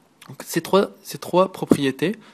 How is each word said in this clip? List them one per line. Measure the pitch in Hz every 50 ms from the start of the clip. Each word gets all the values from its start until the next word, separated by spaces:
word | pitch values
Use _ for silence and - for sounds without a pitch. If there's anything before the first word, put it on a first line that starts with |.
| _ _ _ _ -
Donc, | - - - -
ces | - - 170 160
trois, | - - 190 208 - - - -
ces | - - 147
trois | - - - 175 190 190 190
propriétés | - - - - - 143 135 131 135 - 165 220 220 - -